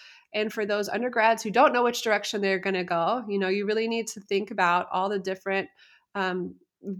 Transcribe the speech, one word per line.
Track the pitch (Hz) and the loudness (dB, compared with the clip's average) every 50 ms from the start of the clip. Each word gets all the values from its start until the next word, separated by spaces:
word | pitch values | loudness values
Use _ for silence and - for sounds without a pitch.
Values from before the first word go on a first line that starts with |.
| - - - - _ _ - | -20 -20 -20 -20 _ _ -4
And | 214 214 220 | -4 -4 -4
for | - 226 214 | -4 -4 -2
those | 208 208 208 208 196 | -2 -2 -2 -2 -2
undergrads | - 208 240 247 240 233 214 226 226 220 - | -4 -4 -4 -2 2 4 4 4 4 2 0
who | 220 | 0
don't | 185 233 285 294 247 | 4 6 6 6 6
know | 247 247 | 4 2
which | 240 240 - | 2 0 0
direction | - 233 214 208 208 - - 208 | 0 0 0 0 0 -2 -4 0
they're | 196 196 190 185 | 0 0 0 0
gonna | 180 196 190 180 180 | 0 -2 -2 -2 -2
go, | 180 175 170 165 175 226 254 226 | -2 0 0 2 0 0 -2 -2
you | 208 202 196 | -2 -2 0
know, | 190 185 | 0 0
you | 190 208 202 | 0 0 0
really | 202 214 220 226 226 | 0 0 0 0 0
need | 226 233 220 | -2 -2 -4
to | 220 - 208 | -4 -8 -12
think | - - 202 196 208 - | -6 -2 -2 -2 -2 -2
about | 226 196 185 175 175 180 180 - | 0 2 2 4 4 2 0 -2
all | - 185 185 202 | -2 -2 0 0
the | 208 196 | -2 -2
different, | 180 190 190 190 - 196 190 196 185 - _ _ - - _ _ _ _ - | -4 -4 -6 -6 -4 -4 -2 -2 -4 -6 _ _ -20 -20 _ _ _ _ -6
um, | 202 185 185 180 185 175 180 180 - _ _ _ _ - 202 190 | -4 -4 -2 -2 -4 -6 -8 -10 -14 _ _ _ _ -10 -10 -10